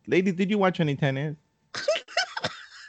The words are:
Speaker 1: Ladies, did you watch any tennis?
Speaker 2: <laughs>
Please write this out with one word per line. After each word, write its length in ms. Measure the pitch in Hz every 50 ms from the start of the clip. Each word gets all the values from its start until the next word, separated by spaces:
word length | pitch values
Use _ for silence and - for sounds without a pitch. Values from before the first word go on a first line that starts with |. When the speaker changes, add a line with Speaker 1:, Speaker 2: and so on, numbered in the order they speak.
| _
Speaker 1:
Ladies, 280 | - 135 175 190 202 175
did 140 | 175 202 180
you 80 | 214
watch 220 | 208 190 185 170 -
any 160 | 170 147 139
tennis? 400 | 131 160 139 135 135 147 156 147 - _ _ _ _ _ _ -
Speaker 2:
<laughs> 80 | - - - 640 - - - - 679 740 - 1077 - - - - - - - - - -